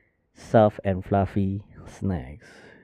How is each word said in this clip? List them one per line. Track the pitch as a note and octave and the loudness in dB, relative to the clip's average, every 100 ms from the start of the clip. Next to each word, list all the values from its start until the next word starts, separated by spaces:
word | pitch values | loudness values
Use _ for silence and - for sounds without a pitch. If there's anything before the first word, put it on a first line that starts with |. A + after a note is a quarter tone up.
| _ _ _ | _ _ _
soft | - - A#2 G#2+ - | -20 2 6 6 2
and | G2 F#2 | -4 -4
fluffy | - G2 F#2+ G#2 F#2+ G2+ - - | 0 0 0 0 -2 -4 -8 -20
snacks. | - - G2 F2 B1+ D2 - - - - | -20 -8 -4 -4 -8 -16 -20 -20 -20 -20